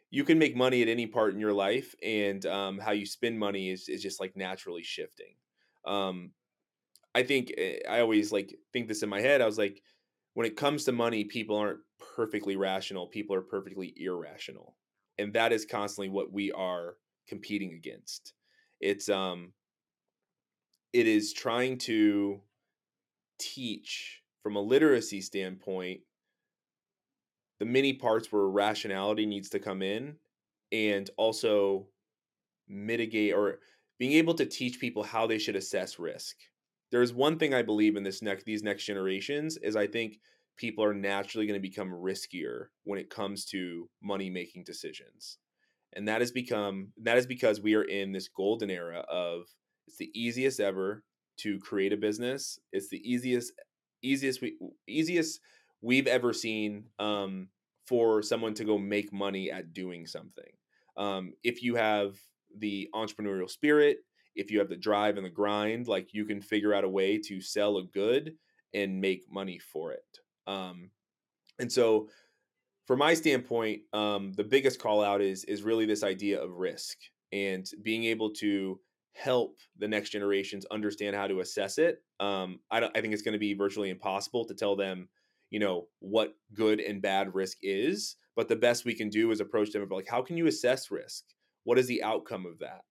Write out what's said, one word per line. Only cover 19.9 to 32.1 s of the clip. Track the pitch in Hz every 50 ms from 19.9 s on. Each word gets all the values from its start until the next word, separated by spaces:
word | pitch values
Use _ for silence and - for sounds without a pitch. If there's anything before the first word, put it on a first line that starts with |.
| _ _ _ _ _ _ _ _ _ _ _ _ _ _ _ _ _ _ _ _
it | - 123 113
is | 113 107 107 104 -
trying | - - - 123 117 120 127 131 127 123
to | - 127 113 110 107 107 101 101 101 101 98 98 - _ _ _ _ _ _ _ _ _ _ _ _ _ _ _ _ _ _ -
teach | - - - 143 127 117 98 - - - - - - - - - _ _ _ _
from | - 110 101
a | 104
literacy | 101 107 127 151 156 151 135 117 - - 104 98
standpoint | 92 - - 98 95 92 92 92 - 98 95 92 90 92 95 - _ _ _ _ _ _ _ _ _ _ _ _ _ _ _ _ _ _ _ _ _ _ _ _ _ _ _ _ _ _ _ -
the | 104
many | 117 123 131 139 139
parts | 131 131 127 117 110 113 113 -
where | 110 104 98 98
rationality | 95 101 101 107 107 - - 107 95 95 98 104 107 110 107
needs | 107 101 101 95 -
to | - 98
come | - 104 95 95
in, | 95 95 101 113 131 147 151 - _ _ _ _ _ _ _ _ _ _
and | - 113 107 107 101 98 98 98 -
also | - 110 113 110 - - 113 104 104 101 98 98 95 95 - _ _ _ _